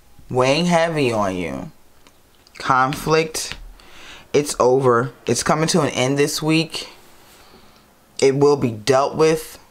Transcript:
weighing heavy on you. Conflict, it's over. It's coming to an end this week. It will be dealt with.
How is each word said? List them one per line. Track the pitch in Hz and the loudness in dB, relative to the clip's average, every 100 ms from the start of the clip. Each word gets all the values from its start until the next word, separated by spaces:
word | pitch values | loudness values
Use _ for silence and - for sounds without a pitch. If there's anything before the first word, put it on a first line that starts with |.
| - - - | -20 -20 -6
weighing | 127 131 151 175 | 0 2 2 2
heavy | 170 170 156 127 | 2 0 0 0
on | 110 98 90 | 0 -2 -4
you. | 80 67 - - - - - _ _ _ _ - | -6 -8 -12 -18 -20 -20 -20 _ _ _ _ -6
Conflict, | - 131 131 151 151 160 160 - - - - - - - - - - | 0 2 2 -2 0 0 0 -4 -10 -12 -18 -20 -20 -20 -20 -20 -4
it's | 143 147 - | -2 -2 0
over. | 120 131 131 117 127 - - | 2 4 4 2 0 -6 -4
It's | 120 | -2
coming | - 156 160 | 0 0 0
to | 175 | 0
an | 143 | 0
end | - 127 143 | -2 -2 0
this | 143 - | -2 -2
week. | 156 160 156 - - - - - - - - - - - _ _ _ - | -2 0 -2 -8 -14 -20 -20 -20 -20 -20 -20 -20 -20 -20 _ _ _ 0
It | 135 135 | 2 4
will | 143 143 | 4 4
be | 123 | 0
dealt | 107 104 131 143 151 | -2 0 2 2 2
with. | 160 160 - - - | 2 2 -4 -20 -20